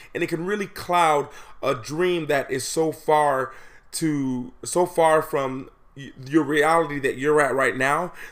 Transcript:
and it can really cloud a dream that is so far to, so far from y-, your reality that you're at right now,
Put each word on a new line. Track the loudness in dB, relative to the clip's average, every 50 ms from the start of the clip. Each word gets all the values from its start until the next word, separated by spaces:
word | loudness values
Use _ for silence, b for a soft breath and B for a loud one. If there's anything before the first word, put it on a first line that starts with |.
| B B -6
and | -4 -4
it |
can | -2 -4 -4 -4
really | -4 -4 -4 -4
cloud | -6 -10 -10 -4 0 2 4 4 4 2 2 -2 B B B B B B -4 -2
a | -2 -2
dream | -2 -6 -6 -2 0 0 0 0 0 0
that | 0 0 0 0 -2
is | -4 -6 -4
so | -4 -2 0 0 0
far | -2 -2 0 2 4 4 4 4 2 0 -2 B B B B B B B B -14
to, | -6 -2 -2 0 0 -2 -2 -4 -4 -6 -8 -10 -14 -14 -10
so | -2 0 0 0
far | 2 2 2 4 4 4 2 2
from | 0 -2 -4 -2 -4 -6 -8 -12 -14 -20 _ -20 -20 -20
y-, | -18 -18 -16 -16 -16 -4
your | 2 2 2 2
reality | 4 2 4 4 4 4 4 2 0 -2 -2
that | -2 -2 -2
you're | 0 2 2 4 4
at | 4 2 2
right | 2 2 0 0
now, | 0 0 0 0 0 -2 -6 B B B B